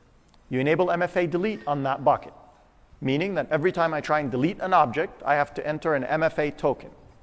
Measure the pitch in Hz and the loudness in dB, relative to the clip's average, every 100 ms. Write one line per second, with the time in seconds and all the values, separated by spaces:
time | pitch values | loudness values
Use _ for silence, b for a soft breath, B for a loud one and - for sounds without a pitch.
0 | _ _ _ - - 127 139 165 180 175 | _ _ _ -20 -6 0 2 2 2 0
1 | 175 185 175 170 214 208 - 147 135 139 | 0 0 0 0 -2 -4 -4 -2 -2 0
2 | 156 117 - - - _ _ _ _ - | 2 2 -2 -20 -20 _ _ _ _ -6
3 | 135 139 196 175 127 156 180 180 165 156 | -2 0 0 -2 0 0 0 2 0 -2
4 | - 151 139 123 156 208 185 180 147 143 | 0 0 0 0 0 -2 2 4 4 2
5 | 180 - - 147 143 - 147 151 165 143 | -4 -4 0 2 2 -4 -6 -4 0 0
6 | - 156 156 - 139 - 147 123 - - | 0 0 0 0 -4 0 -2 -2 -8 -20
7 | - - | -20 -20